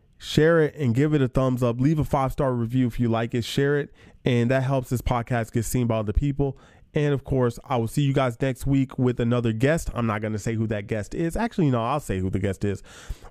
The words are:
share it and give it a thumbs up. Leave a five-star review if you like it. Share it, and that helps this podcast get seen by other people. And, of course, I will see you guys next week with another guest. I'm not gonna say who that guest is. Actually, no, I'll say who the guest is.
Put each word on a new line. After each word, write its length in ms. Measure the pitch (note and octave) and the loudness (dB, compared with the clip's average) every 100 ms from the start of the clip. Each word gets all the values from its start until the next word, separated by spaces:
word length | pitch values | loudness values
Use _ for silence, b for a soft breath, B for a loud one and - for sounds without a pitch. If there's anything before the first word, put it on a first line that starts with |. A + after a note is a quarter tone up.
| b - | b -18
share 440 | - - D#3 E3+ | -4 2 4 4
it 140 | D3 | 0
and 200 | D3 C3 | -2 -2
give 200 | A2+ D3+ | 0 2
it 80 | D3+ | 2
a 60 | B2+ | 0
thumbs 340 | C3 C3 B2+ | 0 -2 0
up. 180 | B2 A#2 | -2 0
Leave 180 | C#3+ D#3 | 0 0
a 60 | |
five-star 480 | C#3 D3 C3+ - C#3 | 0 -2 -2 -2 -2
review 340 | B2 A#2 B2+ B2 | -2 -2 0 0
if 120 | - | 0
you 100 | A#2 | 0
like 260 | A2+ A#2 | 0 -2
it. 100 | B2 | -4
Share 340 | A2+ - C#3 C#3+ | -4 -2 0 0
it, 140 | D3 B B B | -4 B B B
and 260 | - A#2+ A#2 | 0 2 2
that 120 | C3 | 2
helps 280 | C3 C#3 B2+ | 0 -2 0
this 120 | B2 | -2
podcast 500 | - B2 A2+ A#2+ A2 | 0 0 0 -2 -2
get 120 | A#2+ | -2
seen 220 | A2 B2+ A#2 | 0 0 0
by 100 | A2 | 0
other 160 | G#2 | 0
people. 460 | - C#3+ C#3 C#3 - B B B | 0 0 0 -2 -4 B B B
And, 180 | D#3 D3 | 0 2
of 100 | C#3 | 0
course, 360 | - C3 B2 - | 0 2 2 0
I 120 | - C3 | -2 0
will 100 | A2+ | 0
see 160 | - | 2
you 100 | C#3+ | 2
guys 280 | C3+ C3 A#2 | 4 2 0
next 260 | C3+ B2 C3+ | -2 -2 0
week 320 | C#3 C3 - | 2 2 2
with 220 | B2+ B2 | 2 2
another 320 | A#2 B2 A#2 | 2 2 0
guest. 380 | A2 C3+ E3 - | 2 2 2 -2
I'm 120 | A#2+ A2+ | -2 -2
not 160 | G#2+ | -2
gonna 160 | G#2+ G#2+ | -2 -4
say 160 | A#2 | -2
who 120 | A2+ A2 | -2 -2
that 180 | G#2 G#2 | -2 -4
guest 280 | A2 G2+ | -6 -6
is. 220 | - E3 - | -4 -4 -2
Actually, 340 | A#3 - D3+ | -4 0 2
no, 120 | B2 | 2
I'll 180 | A#2 D3 | 0 -2
say 180 | - F#2+ | -4 -2
who 120 | F#2 | -2
the 80 | F#2+ | -2
guest 260 | G2 F#2+ | -2 -2
is. 180 | G2+ F#2+ - B B B B | -2 -4 -8 B B B B